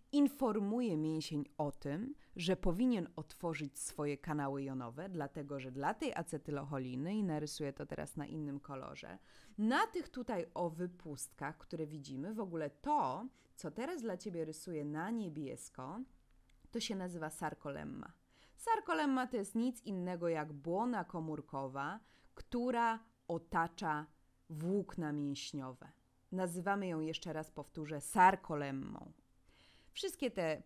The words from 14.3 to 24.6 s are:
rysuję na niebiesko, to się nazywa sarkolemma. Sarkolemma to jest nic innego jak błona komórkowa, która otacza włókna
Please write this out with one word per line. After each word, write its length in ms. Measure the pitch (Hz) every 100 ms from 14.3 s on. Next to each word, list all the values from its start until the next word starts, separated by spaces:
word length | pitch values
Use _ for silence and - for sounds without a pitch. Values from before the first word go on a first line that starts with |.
| 170
rysuję 400 | 156 156 185 156
na 260 | 147 151 190
niebiesko, 880 | 233 185 151 135 123 - - 131 208 269 - _ - _ - -
to 100 | 233
się 160 | - 190
nazywa 340 | 180 175 156
sarkolemma. 840 | - 156 151 147 143 147 - - - _ - - -
Sarkolemma 720 | 466 440 - 320 294 262 254
to 100 | 226
jest 180 | 208
nic 280 | 226 247 240
innego 460 | 226 185 180 175 170
jak 240 | 160 151
błona 520 | 143 156 185 247 220
komórkowa, 960 | 170 170 160 147 - 139 135 139 143 214 - - -
która 640 | - - 247 247 240 233 226 - _ -
otacza 760 | 170 - 170 170 - 160 151 151 - _ _ -
włókna 600 | 151